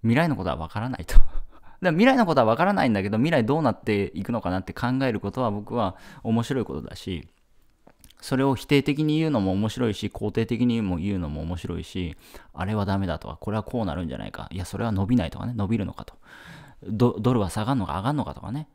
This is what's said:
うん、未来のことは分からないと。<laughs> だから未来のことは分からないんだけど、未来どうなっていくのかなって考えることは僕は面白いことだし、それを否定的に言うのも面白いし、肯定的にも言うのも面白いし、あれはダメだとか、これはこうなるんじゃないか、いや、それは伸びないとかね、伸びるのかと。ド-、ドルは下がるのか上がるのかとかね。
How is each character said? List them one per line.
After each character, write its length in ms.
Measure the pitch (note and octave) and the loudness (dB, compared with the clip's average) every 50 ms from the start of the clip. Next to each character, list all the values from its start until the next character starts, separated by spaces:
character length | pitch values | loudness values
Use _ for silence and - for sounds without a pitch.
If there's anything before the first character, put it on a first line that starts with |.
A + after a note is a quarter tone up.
う 60 | - | 2
ん、 20 | A2+ | 2
未 60 | A#2 | 2
来 120 | C#3 E3+ E3+ | 4 2 2
の 60 | C#3 | 0
こ 80 | G2 F#2 | -2 -2
と 60 | F2 | -4
は 60 | - | -4
分 120 | - D#2+ E2 - | -4 -6 -8 -8
か 60 | G#2 | -8
ら 100 | A2 B2+ | -6 -6
な 100 | B2+ - | -8 -8
い 60 | F2 | -6
と。 140 | - - - - | 10 12 12 12
<laughs> 40 | - - - - - - - - - - - - | 12 8 2 -2 -2 -10 -18 -20 -20 -14 0 0
だ 60 | F3+ | 2
か 20 | |
ら 60 | D#3 | 4
未 80 | E3+ A3 | 6 6
来 100 | C4 C4+ | 6 6
の 100 | C4 A3+ | 6 4
こ 80 | E3+ D#3+ | 4 4
と 60 | C#3 | 4
は 60 | A#2 | 4
分 100 | G#2+ A#2 | 4 4
か 80 | A#2 E3+ | 4 4
ら 80 | G3 | 2
な 140 | G#3 - - | 4 2 2
い 40 | B2+ | 2
ん 40 | G#2+ | 2
だ 100 | G2+ F#2+ | 2 0
け 60 | G2+ | 0
ど、 80 | G#2 | 0
未 120 | G#2+ B2 E3 | 2 2 2
来 140 | F3 C#3 A#2 | 2 2 2
ど 140 | A2 C#3 D#3+ | 2 0 2
う 20 | |
な 120 | D#3 B2 G#2 | 2 0 -2
っ 100 | - - | -2 -2
て 300 | - G#2+ G2+ G2+ - - | -2 0 0 0 -2 -4
い 80 | E2+ G2 | -8 -6
く 80 | - | -4
の 80 | A#2+ A2+ | -6 -4
か 100 | - F2 | -4 -4
な 100 | F2+ F#2+ | -4 -4
っ 20 | F#2+ | -6
て 80 | - | -8
考 160 | F2+ - - A#2+ B2+ C3 | -8 -4 -2 -2 0 0
え 100 | C3+ C3 | 0 0
る 80 | A2 G2+ | -2 -2
こ 120 | - G2+ | -4 -6
と 100 | G2 B2+ | -4 -2
は 100 | B2+ A2+ | -2 -2
僕 240 | G2+ G#2 G#2 - G#2+ | -2 -4 -8 -6 -4
は 220 | A#2+ A2 F#2 F2 - - - - - - | -2 -2 -4 -4 -8 -18 -20 -20 -10 -4
面 180 | A#2 A2+ A#2 A#2 | 0 0 0 0
白 180 | - C#3 C3 | -2 -2 -4
い 20 | A2 | -4
こ 120 | - - | -4 -6
と 60 | D2 | -10
だ 140 | C2+ - - | -10 -10 -14
し、 320 | - - F#2+ F#2 E2 - - _ _ _ _ _ _ _ _ _ _ _ - _ _ - - _ _ | -12 -10 -8 -8 -8 -10 -14 _ _ _ _ _ _ _ _ _ _ _ -20 _ _ -20 -20 _ _
そ 160 | - - C#3 | -8 -4 -2
れ 80 | B2+ C3+ | 0 2
を 100 | C#3 C3+ | 2 0
否 80 | - - | -2 0
定 200 | - D3 C#3 C3+ | 2 2 2 4
的 200 | - D3 C#3 D#3 | 2 0 0 0
に 140 | D3+ D3+ D#3 | 0 0 0
言 80 | D#3+ | 0
う 40 | D#3+ | 0
の 100 | D3 A2+ | 0 0
も 100 | G2 F#2+ | 0 0
面 160 | F#2 F#2+ G#2 | 0 0 -2
白 220 | A2 - - B2 A#2 | -2 -2 -2 -2 -2
い 40 | G2+ | -2
し、 140 | - - | -4 -6
肯 240 | G2+ - - - G#2+ | -8 -6 -6 -6 -4
定 140 | G2+ - A2+ | -2 -2 -2
的 200 | A2+ B2 A2 B2 | -2 0 0 2
に 160 | B2 A#2 A2+ | 0 2 0
も 140 | A2 F#2+ F2+ | 0 -2 -2
言 220 | E2 E2+ G2+ G2+ | -2 -2 -4 -2
う 20 | F#2 | -4
の 80 | E2+ | -4
も 140 | D2 D2 D2+ | -6 -6 -6
面 160 | D#2 D#2+ F2+ | -6 -6 -8
白 220 | E2+ - - E2+ E2 | -8 -8 -8 -8 -8
い 40 | E2 | -8
し、 320 | - - F#2 F2+ D#2+ - - - - - - - - - | -8 -8 -6 -6 -6 -8 -12 -18 -20 -20 -20 -20 -20 -10
あ 100 | - F3+ | -8 -6
れ 100 | G3 A3 | -4 -2
は 120 | G#3+ G3+ | -2 -2
ダ 120 | F#3+ G3 | 0 -2
メ 80 | G3 G3 | -2 -2
だ 140 | F#3 D#3 D#3 | -2 -4 -6
と 80 | - | -8
か、 80 | - - | -12 -14
こ 160 | - - - | -10 -8 -6
れ 60 | G#2 | -4
は 60 | A2 G#2 | -4 -6
こ 180 | - - A#2+ | -4 -6 -4
う 40 | A2 | -4
な 100 | F#2 D2 | -4 -4
る 100 | F2 F2+ | -6 -6
ん 20 | |
じ 80 | D#2 B1+ | -6 -8
ゃ 20 | |
な 80 | - G#1 | -8 -10
い 60 | G1+ | -12
か、 160 | - - - - | -12 -14 -14 -12
い 60 | - | -10
や、 80 | F#2 F2+ | -10 -10
そ 140 | - - | -8 -6
れ 80 | - A2 | -6 -4
は 80 | A#2 G#2+ | -2 -2
伸 140 | F#2+ G2 | -2 0
び 100 | F#2+ B2 | 2 2
な 80 | A#2+ E2+ | 0 0
い 40 | - | -2
と 100 | - - | -6 -8
か 60 | - | -10
ね、 80 | A2+ B2 | -8 -6
伸 140 | A2 G2+ | -4 -2
び 100 | F#2 A2+ | -2 -2
る 80 | A2 G2 | -2 -2
の 80 | - - | -6 -8
か 120 | - - | -12 -16
と。 80 | - - - - - - - - - - - - - - - - | -18 -20 -20 -20 -20 -20 -20 -20 -20 -20 -20 -20 -20 -20 -18 -10
ド-、 300 | F2+ A2 G#2 A#2+ B2 - - | -8 0 2 2 2 2 0
ド 140 | G#2+ B2 C3 | 0 0 2
ル 80 | A#2+ | 2
は 80 | G2+ F2+ | 0 -2
下 160 | - G#2 A2 | -2 -4 -4
が 80 | G#2+ C#3 | -2 -2
る 80 | C3 | -2
の 40 | F#2 | -2
か 120 | D#2+ D2 | -4 -6
上 40 | F2+ | -4
が 100 | F#2+ B2+ D3 | -4 -2 -4
る 0 | |
の 100 | D3 - | -4 -6
か 100 | - - | -6 -10
と 60 | - | -12
か 140 | - E2 A2+ | -10 -10 -10
ね。 160 | D3 D3+ _ _ | -10 -10 _ _